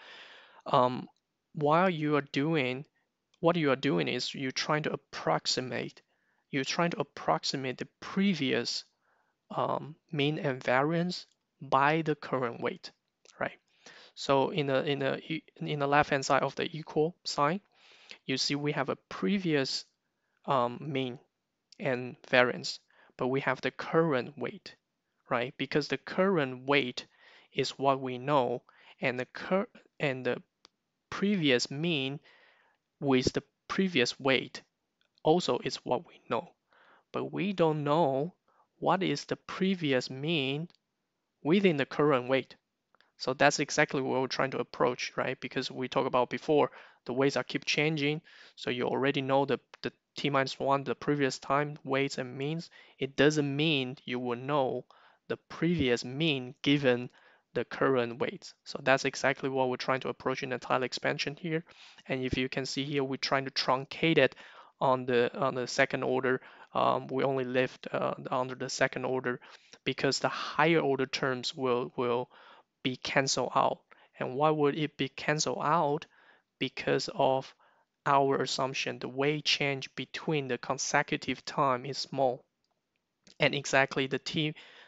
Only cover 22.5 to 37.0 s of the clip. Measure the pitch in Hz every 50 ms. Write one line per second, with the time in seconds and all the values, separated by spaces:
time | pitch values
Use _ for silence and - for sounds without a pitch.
22.5 | 123 127 135 - - - _ _ _ _ - _ _ - 127 127 131 135 - 143
23.5 | 127 - - 131 - - - - - 160 165 165 135 123 120 135 147 123 120 -
24.5 | 214 180 - - - _ _ _ _ _ _ _ _ _ _ - 135 117 123 143
25.5 | - - 139 - - 151 143 - 135 - - - - - 185 196 190 160 139 131
26.5 | 127 123 131 135 143 143 131 123 - - - _ _ _ - - - - _ _
27.5 | - - 131 - - - 135 139 135 135 135 127 127 123 127 143 151 139 120 123
28.5 | 120 127 _ - _ - - - - - 180 135 123 123 123 _ - - - -
29.5 | 185 196 226 - _ - _ _ _ - 156 143 131 131 123 123 123 190 - _
30.5 | _ _ _ - _ _ _ _ _ _ _ - - - 196 202 208 185 156 139
31.5 | 123 120 - - 139 143 165 175 165 139 131 135 143 160 _ - - _ _ _
32.5 | _ _ _ _ _ _ _ _ _ - 156 139 131 131 139 - - 139 - _
33.5 | _ _ _ - - - 196 185 175 123 120 - - - 135 135 131 123 135 -
34.5 | - - _ _ _ _ _ _ _ _ _ _ _ _ - 156 165 180 - -
35.5 | 123 - - 135 - - - 120 123 120 170 - - - _ - 123 - 175 -
36.5 | _ _ _ _ _ _ _ - - _